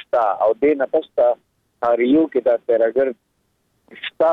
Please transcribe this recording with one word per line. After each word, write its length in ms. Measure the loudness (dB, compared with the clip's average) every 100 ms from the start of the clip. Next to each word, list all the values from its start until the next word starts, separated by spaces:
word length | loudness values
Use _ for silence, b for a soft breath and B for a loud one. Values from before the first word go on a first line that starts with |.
شته. 240 | -6 -2 -2 0
او 80 | -2 0
دې 100 | 0 0
نه 40 | -2 -4
پس 100 | -4 0
ته 100 | 0 0 _ _ _ _
خاریو 400 | -2 0 2 2 2
کې 80 | -2 -2
دا 80 | -2 0
ترهګر 360 | 0 0 0 -4 -6 _ _ _ _ _ _ _ -18
شته 280 | -16 -2 0